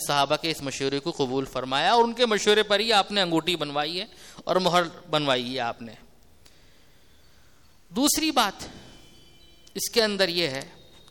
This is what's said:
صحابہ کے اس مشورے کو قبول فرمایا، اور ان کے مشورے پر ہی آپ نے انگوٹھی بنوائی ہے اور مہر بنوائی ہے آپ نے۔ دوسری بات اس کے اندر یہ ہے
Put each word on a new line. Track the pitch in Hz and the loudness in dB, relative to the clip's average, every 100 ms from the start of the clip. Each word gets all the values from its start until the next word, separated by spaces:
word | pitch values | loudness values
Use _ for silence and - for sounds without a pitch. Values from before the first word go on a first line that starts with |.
| - | 0
صحابہ | 143 139 151 | 0 2 0
کے | 165 | -2
اس | 151 | -6
مشورے | 139 - 135 139 | -6 -4 -2 -2
کو | 170 | -4
قبول | - 135 135 | -2 -2 -2
فرمایا، | 135 131 127 131 175 | -4 -6 -4 0 4
اور | 233 | 4
ان | 233 | 4
کے | 226 240 | 2 0
مشورے | 208 214 208 | 2 4 4
پر | 208 202 | 4 2
ہی | 226 | 4
آپ | 208 190 | 2 2
نے | 202 | 0
انگوٹھی | 175 165 160 170 | 2 0 0 -2
بنوائی | 147 143 151 175 | -2 -4 -4 -6
ہے | 220 - - - | -10 -16 -20 -8
اور | - 185 | -2 2
مہر | 180 175 170 - - | 4 2 0 -4 -4
بنوائی | 151 147 127 123 | 0 2 0 -2
ہے | 127 | -4
آپ | 117 110 | -6 -6
نے۔ | 117 107 - _ _ - - - - - - - - - - - - - - _ - | -12 -18 -20 _ _ -20 -20 -20 -20 -20 -20 -20 -20 -20 -20 -20 -20 -20 -20 _ -10
دوسری | 175 294 320 311 | 0 2 2 0
بات | 277 208 - - - - - - - - - - - - | 2 0 -2 -14 -18 -20 -20 -20 -20 -20 -20 -20 -20 -14
اس | - - | -8 -2
کے | 233 | 2
اندر | 214 202 185 | 2 2 0
یہ | 175 165 | 0 -2
ہے | 131 170 - - - - | -4 -10 -18 -20 -20 -20